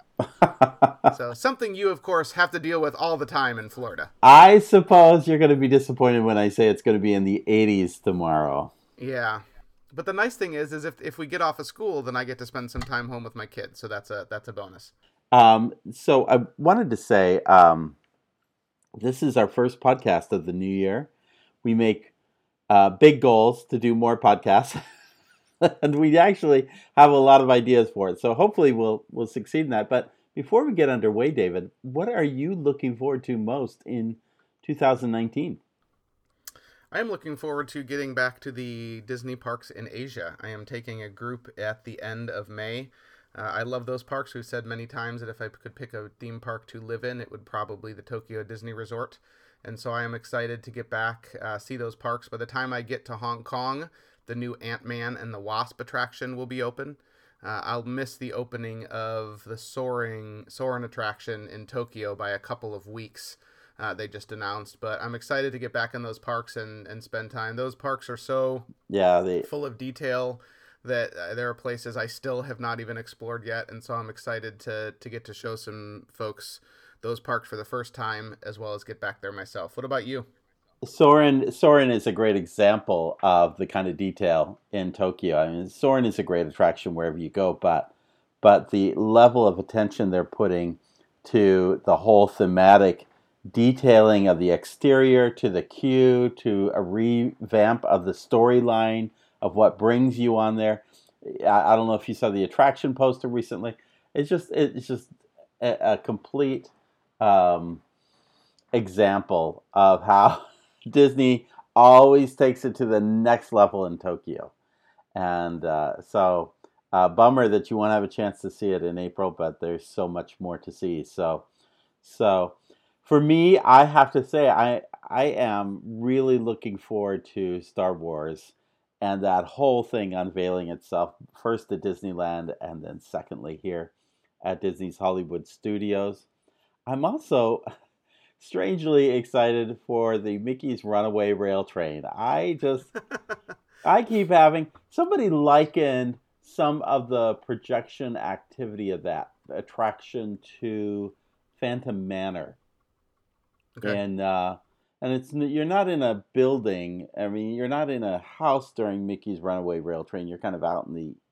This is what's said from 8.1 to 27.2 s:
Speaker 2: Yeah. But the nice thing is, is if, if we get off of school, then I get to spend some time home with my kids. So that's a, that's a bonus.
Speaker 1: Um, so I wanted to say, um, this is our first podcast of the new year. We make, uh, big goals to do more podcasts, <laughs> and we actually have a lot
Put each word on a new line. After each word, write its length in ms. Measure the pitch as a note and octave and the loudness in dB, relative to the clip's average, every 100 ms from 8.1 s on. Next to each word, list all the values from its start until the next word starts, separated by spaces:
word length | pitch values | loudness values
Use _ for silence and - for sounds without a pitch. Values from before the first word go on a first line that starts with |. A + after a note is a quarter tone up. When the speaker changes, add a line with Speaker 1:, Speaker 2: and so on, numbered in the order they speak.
| F2+ E2 D#2 D2+ C#2 D2+ _ _ _ | -4 -2 -2 -2 -4 -8 _ _ _
Speaker 2:
Yeah. 440 | B2+ B2+ A#2 G#2+ - - - _ _ | -12 -8 -6 -8 -14 -20 -20 _ _
But 120 | C3 - | -12 -8
the 60 | |
nice 240 | F#3+ A#3 - | -4 -4 -4
thing 180 | F#3 | -8
is, 200 | D3+ D3+ | -6 -8
is 100 | D#3 | -8
if, 180 | D3+ - | -12 -12
if 160 | D#3 D#3 | -14 -12
we 80 | D3 | -12
get 160 | F3+ | -4
off 180 | E3 D3+ | -4 -4
of 60 | D3 | -12
school, 360 | - G#3+ D3+ | -10 -8 -6
then 160 | B2+ B2 | -6 -8
I 80 | B2 | -8
get 120 | B2+ | -12
to 60 | B2 | -14
spend 260 | C3 B2 | -14 -12
some 100 | B2+ | -12
time 260 | A#2+ B2 A#2+ | -8 -8 -8
home 160 | B2 | -12
with 120 | A2+ A#2 | -14 -16
my 100 | G#2+ | -16
kids. 340 | - G2+ - | -14 -16 -16
So 80 | A2 | -14
that's 240 | G#2 - | -14 -12
a, 160 | G#2 F#2 | -14 -12
that's 200 | G#2+ - | -14 -14
a 40 | |
bonus. 380 | G#2 F#2+ G2 - _ _ _ _ | -16 -16 -20 -20 _ _ _ _
Speaker 1:
Um, 420 | B2 A#2 A2 A#2 - - | 8 8 8 2 -6 -16
so 360 | A2+ - C3+ B2 | -6 2 2 4
I 140 | B2+ A2+ - | 2 0 -2
wanted 320 | D#3 A3 F3+ | 2 2 0
to 80 | A2 | -6
say, 420 | - G#2 F#2 F#2 - | 2 4 4 2 6
um, 500 | F#2 E2+ D#2+ D#2 - _ _ _ _ _ _ _ _ _ | 8 8 6 -2 -12 _ _ _ _ _ _ _ _ _
this 300 | - A#2 B2+ | -6 -6 -2
is 140 | D3+ A#2+ | 0 2
our 100 | G#2 | 2
first 320 | - B2 - | 2 -2 0
podcast 540 | B2+ B2+ A2+ E2+ - | 0 0 0 0 -2
of 120 | G2 E2 | -6 -4
the 80 | |
new 120 | F2+ F#2+ | -6 -4
year. 440 | G2 F#2+ A2 D3 _ _ _ _ _ | -2 -2 -4 -8 _ _ _ _ _
We 100 | A#2+ | -2
make, 400 | A2+ A2 G#2+ - _ _ _ _ _ _ | 2 2 0 -6 _ _ _ _ _ _
uh, 200 | G2+ G2 | 6 6
big 320 | F#2+ D3+ C#3 | 8 6 8
goals 440 | B2+ A2 A2+ A#2+ - | 4 4 4 0 -6
to 120 | A#2+ | -4
do 180 | A#2+ A2+ | -2 0
more 220 | A#2 A#2 | 0 2
podcasts, 640 | A2 G2+ G#2+ G2 B2+ D3+ - _ _ _ _ _ _ _ | 2 2 4 2 2 -6 -16 _ _ _ _ _ _ _
<laughs> 200 | E3+ - | -2 0
and 140 | D3+ D3 | -2 0
we 220 | D3+ E3 | 2 4
actually 500 | F#3 F#3+ D#3 C3+ C3 - _ - | 4 2 2 2 2 -10 _ 6
have 160 | D3 | 8
a 60 | |
lot 240 | C#3 | 8